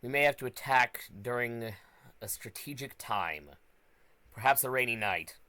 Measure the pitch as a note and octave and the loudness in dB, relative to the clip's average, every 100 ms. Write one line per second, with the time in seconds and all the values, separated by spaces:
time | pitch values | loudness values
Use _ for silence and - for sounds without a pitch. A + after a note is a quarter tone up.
0 | A#2+ C#3 C#3+ C#3 C3 - C3+ C3 B2 - | -2 4 4 4 -4 -8 2 4 4 0
1 | - G2 G#2 A#2+ A#2+ A#2 A#2 G2+ - _ | -14 -10 -4 -2 -2 -4 -8 -10 -18 _
2 | - - G#2+ - A2+ - - C#3 C3+ - | -20 -16 -10 -10 -10 -12 -12 -10 -10 -12
3 | - G#2+ E2+ D#2 C#2+ C#2 _ _ _ _ | -4 -2 -2 -6 -10 -20 _ _ _ _
4 | _ _ _ - B2 C#3 C3+ C3 B2 A2+ | _ _ _ 0 4 4 4 0 0 0
5 | G#2+ F2+ D#2+ - | 0 0 -4 -14